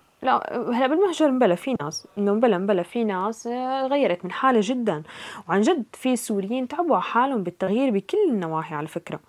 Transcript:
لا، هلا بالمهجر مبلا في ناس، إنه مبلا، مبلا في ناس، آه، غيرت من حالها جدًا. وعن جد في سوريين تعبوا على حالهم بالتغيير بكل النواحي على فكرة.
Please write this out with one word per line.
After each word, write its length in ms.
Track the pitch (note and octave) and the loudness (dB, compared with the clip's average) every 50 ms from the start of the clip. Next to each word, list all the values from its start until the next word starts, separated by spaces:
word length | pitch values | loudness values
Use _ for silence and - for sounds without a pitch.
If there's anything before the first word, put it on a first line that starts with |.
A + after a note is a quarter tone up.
| _ _ _ _ | _ _ _ _
لا، 320 | B3+ C4 - - - - - B3 A3 A3+ A#3+ | 0 0 0 0 0 -4 -6 -4 -4 -2 0
هلا 140 | A#3+ C4+ | 0 2
بالمهجر 440 | B3+ D#4 F4 G4+ F#4 D#4 - D#4 C#4 | 2 4 2 2 2 2 2 2 2
مبلا 240 | B3+ B3+ B3 F#3 F3 | 4 4 4 2 2
في 200 | - - C4+ B3 - | 0 0 -4 -4 -2
ناس، 260 | C#3+ D#3 - - - - _ | -4 -8 -8 -10 -14 -10 _
إنه 160 | G3+ G3+ G3+ G3+ | -2 0 2 2
مبلا، 240 | A3 B3+ A#3 F#3 | 4 4 4 4
مبلا 260 | F3 G3 G#3 G#3 F3 F3 | 2 2 0 0 0 0
في 200 | - - A#3+ A3+ | -2 -2 -2 -2
ناس، 440 | G#3 F#3+ F#3 F#3+ A3 A3+ - - | 0 0 -2 -2 -4 -6 -6 -8
آه، 400 | A#3 A#3+ B3+ B3+ B3+ C4+ C4+ C4+ | -6 -4 -4 -4 -4 -2 -2 -2
غيرت 380 | C4 C#4+ C#4+ B3+ F3+ F3 F3 - | 0 2 2 2 2 0 -2 -4
من 60 | F3+ | -8
حالها 300 | - - C4+ C4+ B3 G#3+ | -4 0 2 4 4 4
جدًا. 420 | F#3+ G#3+ C4 B3 A#3 G#3 D#3+ D3+ D#3 - - - - - - G#3+ - - | 2 2 -2 0 0 -2 -2 -4 -6 -12 -16 -16 -16 -16 -16 -14 -4 0
وعن 120 | F3+ G3 | 2 4
جد 220 | G#3+ D#4 F#4 C#4+ G#3+ - - | 4 4 2 2 -2 -6 -10
في 220 | - - B3+ B3+ | -4 -2 -2 0
سوريين 520 | A3+ - - G#3+ G3 F#3+ G3+ B3 C4 B3+ | 0 -2 -2 -2 -2 -2 -2 -4 -4 -4
تعبوا 280 | B3 D4+ F4 F4 D#4 A3 | -4 -4 -4 0 2 2
على 80 | F3+ F3+ | 2 0
حالهم 400 | - - A#3 C4 C#4 C4 G#3+ F3 | 0 2 2 2 2 0 -2 -2
بالتغيير 480 | F3 - - F#3+ F#3 G#3 B3+ C#4 C4 | -4 -4 -4 -2 0 2 2 2 2
بكل 260 | G3+ G3 - - - G#4+ G#4 D#4+ | 2 0 -2 0 0 2 2 2
النواحي 460 | A#3 G3 E3+ D#3+ D#3+ D#3+ D#3 D#3+ D#3 | 2 0 0 -2 -2 -4 -4 -4 -6
على 120 | D3 D#3 | -6 -6
فكرة. 320 | D#3+ - E3 - - D#3 - - | -6 -8 -10 -8 -8 -10 -10 -12